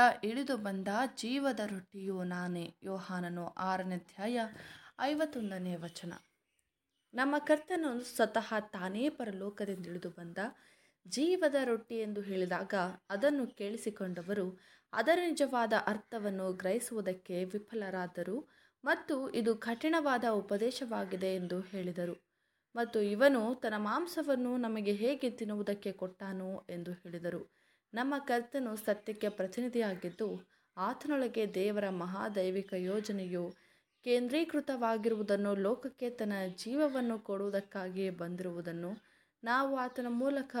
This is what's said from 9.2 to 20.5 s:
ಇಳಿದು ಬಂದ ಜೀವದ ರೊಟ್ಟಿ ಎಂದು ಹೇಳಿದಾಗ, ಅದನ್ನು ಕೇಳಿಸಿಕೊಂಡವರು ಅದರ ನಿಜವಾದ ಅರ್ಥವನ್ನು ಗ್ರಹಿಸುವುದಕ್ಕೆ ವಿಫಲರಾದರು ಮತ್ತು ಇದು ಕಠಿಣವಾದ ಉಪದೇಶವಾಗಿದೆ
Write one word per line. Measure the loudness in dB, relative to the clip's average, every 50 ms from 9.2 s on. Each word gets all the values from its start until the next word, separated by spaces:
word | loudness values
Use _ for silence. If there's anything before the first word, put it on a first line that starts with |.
| -6 -6 -6 -6 -6 -8 -4 -4 -4 -4 -4 -6 -6
ಇಳಿದು | -8 -8 -8 -8 -8
ಬಂದ | -10 -10 -12 -10 -6 -4 -6 -6 -6 -12 -20 -20 -20 _ _ _ _ _ _
ಜೀವದ | -6 -2 0 2 4 4 4 4 4 4 4 2
ರೊಟ್ಟಿ | 2 0 0 -2 -4 -4
ಎಂದು | -4 -2 -2 -2 -4
ಹೇಳಿದಾಗ, | -4 -2 0 0 2 2 0 -2 0 0 0 2 2 0 -2 -8 _ -6
ಅದನ್ನು | -2 4 4 4 4 4 0
ಕೇಳಿಸಿಕೊಂಡವರು | -2 -4 -6 -6 -4 -4 -2 -4 -4 -4 -2 -4 -4 -4 -6 -4 -2 -2 0 0 -2 -4 -8 -18 -20 -20 -20 _ -4
ಅದರ | -2 2 6 6 6 6
ನಿಜವಾದ | 4 0 2 2 2 2 4 2 2 4 4 4 4
ಅರ್ಥವನ್ನು | 2 -2 -2 -4 -8 -6 -4 -2 -2 -2 -2 -2 -2
ಗ್ರಹಿಸುವುದಕ್ಕೆ | -2 -2 0 0 0 0 0 -2 -4 -2 -2 -2 -4 -4 -6 -6 -4 -2 -2
ವಿಫಲರಾದರು | -2 -4 -6 -6 -6 -6 -6 -4 -4 -4 -4 -4 -4 -4 -6 -4 -4 -4 -6 -6 _ _ -20 _ _ _ _ 0
ಮತ್ತು | 0 0 0 2 -2 0 0 0 -2
ಇದು | 0 2 2 2 2
ಕಠಿಣವಾದ | 2 0 -4 -2 0 2 4 4 4 4 4 2 4 4 2
ಉಪದೇಶವಾಗಿದೆ | 2 2 2 0